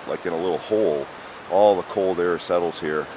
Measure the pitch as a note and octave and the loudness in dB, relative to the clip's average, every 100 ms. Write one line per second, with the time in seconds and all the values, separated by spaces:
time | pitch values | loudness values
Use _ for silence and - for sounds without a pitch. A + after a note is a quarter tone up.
0 | - D2+ F2+ E2 F2+ D#2+ - G#2+ G#2 D2 | -8 -6 -4 -2 0 -2 0 0 2 0
1 | C#2+ - - - - F2+ G#2 G2 E2+ - | -4 -12 -16 -16 -2 4 6 6 2 0
2 | F#2+ F2+ F2 E2+ - F2 E2+ - D#2+ D2+ | 2 2 0 0 0 0 0 -2 -2 -2
3 | D2 | -4